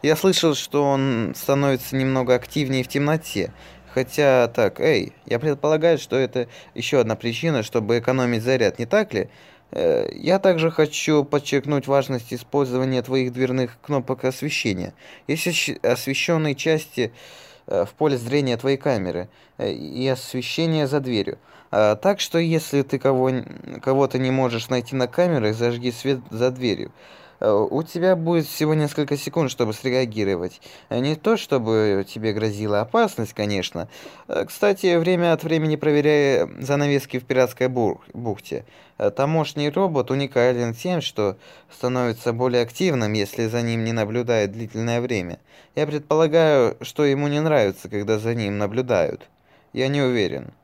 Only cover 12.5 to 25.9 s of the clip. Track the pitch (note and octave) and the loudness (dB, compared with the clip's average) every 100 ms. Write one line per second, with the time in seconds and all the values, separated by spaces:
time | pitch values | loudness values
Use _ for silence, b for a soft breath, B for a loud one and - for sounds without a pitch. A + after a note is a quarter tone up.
12.5 | C#3+ C3+ B2 C3 C3 A#2+ C3 B2+ B2 C3 | -2 0 0 0 -2 0 0 -2 0 0
13.5 | B2+ B2 - - C#3+ A#2+ C3+ C3 B2+ D3 | 0 -2 -6 -4 -4 -2 -4 -2 -4 -6
14.5 | - A#2 F#2+ F#2 - B B B D#3+ F3+ | -2 -2 -4 -6 -12 B B B -4 -2
15.5 | D#3 - - G#2 B2+ - C3+ - E3 D3+ | -2 -4 -2 0 0 -2 -4 0 0 0
16.5 | C#3 D#3+ D#3 D#3 - A#2 B B B B | -2 0 0 -2 -4 -6 B B B B
17.5 | B - F#2+ G2+ - D#3 C3 A#2 C#3+ C3+ | B -4 -2 -2 0 0 0 0 0 0
18.5 | A#2 C3+ C3+ D3 A#2 F#2 E2 F2+ b b | 0 0 0 0 -2 -2 -4 -8 b b
19.5 | _ B2 C#2 D2+ A#2+ C3 B2+ - C3 B2 | _ -6 -6 -8 -4 -2 -2 -4 -8 -6
20.5 | - E3 D#3+ C#3 D3 B2+ A2+ - - B | -2 0 0 0 0 0 -2 -2 -6 B
21.5 | B B G2+ G#2+ G#2+ F#3+ G3+ - E3+ E3 | B B 2 4 4 0 0 0 0 2
22.5 | D#3+ - C#3+ C#3 C3+ C#3+ C3 C3 B2+ - | 0 0 -2 0 0 2 2 2 0 -6
23.5 | - - - - C3+ C#3 C3 C3 C3 B2+ | -14 -16 -8 0 2 2 2 0 2 0
24.5 | A#2 - B2+ A#2+ C3+ B2 - F3+ D#3 G#2+ | -2 -2 -4 -2 -2 -2 0 2 2 0
25.5 | A2 A#2+ A#2+ B2 | 0 0 0 -4